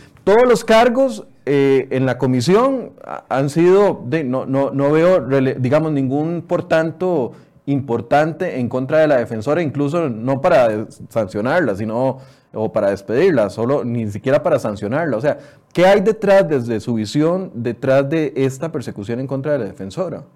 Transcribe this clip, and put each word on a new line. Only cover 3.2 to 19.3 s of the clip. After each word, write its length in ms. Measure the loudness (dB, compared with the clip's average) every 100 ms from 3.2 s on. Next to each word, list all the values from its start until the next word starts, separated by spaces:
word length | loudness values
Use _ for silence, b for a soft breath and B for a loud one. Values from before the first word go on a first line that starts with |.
| -4
han 220 | -2 0
sido, 520 | 2 4 6 4 0 -4
de, 180 | -4
no, 220 | -2 -4 -2
no, 260 | -2 0
no 200 | 0 2
veo, 260 | 4 4 2
rele-, 380 | 2 0 0 -2
digamos, 320 | 0 0 0
ningún 500 | -2 -2 -2 -2 -6
por 280 | -4 -4 0
tanto 640 | 0 0 -2 -2 -2 -4 B B B -4
importante 920 | -4 -2 -4 0 0 0 -2 -6 -4
en 100 | -4
contra 300 | -4 0 2
de 80 | 4
la 100 | 2
defensora, 440 | 0 -4 -2 -2
incluso 460 | -2 -2 -2 -2 -4
no 320 | -4 -4 0
para 480 | 4 4 4 2 -6 -14 -6
sancionarla, 640 | -4 -2 -2 0 0 0 -2
sino, 460 | -4 -2 -2 -4 B B B
o 180 | -6 -2
para 200 | 0 0
despedirla, 580 | -2 -2 2 2 2 0
solo, 340 | -2 -2 -2
ni 260 | -2 -4 -6
siquiera 320 | -6 0 0
para 160 | 2 -2
sancionarla. 600 | -2 -6 -4 -4 -2 -2
O 20 |
sea, 180 | -2 -4 B B _
¿qué 120 | 2 4
hay 140 | 4
detrás, 480 | 2 0 2 4 4
desde 320 | -2 -2 -4
su 140 | -4
visión, 580 | -4 -2 0 0 -2 -6
detrás 560 | -8 -6 -4 0 2 2
de 220 | -2 -2 -2
esta 340 | -2 -2 -8
persecución 480 | -8 -10 -10 -8 -6
en 80 |
contra 240 | -6